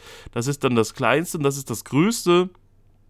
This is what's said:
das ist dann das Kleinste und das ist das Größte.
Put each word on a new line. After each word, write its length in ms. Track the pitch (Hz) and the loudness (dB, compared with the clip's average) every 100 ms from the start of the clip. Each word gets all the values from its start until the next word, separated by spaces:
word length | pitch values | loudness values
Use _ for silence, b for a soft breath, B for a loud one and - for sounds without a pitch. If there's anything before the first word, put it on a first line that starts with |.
| B B B | B B B
das 160 | 120 123 | -6 -4
ist 160 | 139 | -2
dann 120 | 135 120 | 0 2
das 180 | 110 | 0
Kleinste 440 | - 120 135 175 175 | 0 0 2 0 -2
und 60 | 139 | -2
das 120 | 139 | -2
ist 120 | 135 | -8
das 140 | 110 | -10
Größte. 680 | - 131 196 233 175 175 185 _ _ _ _ _ | -2 2 2 0 2 2 2 _ _ _ _ _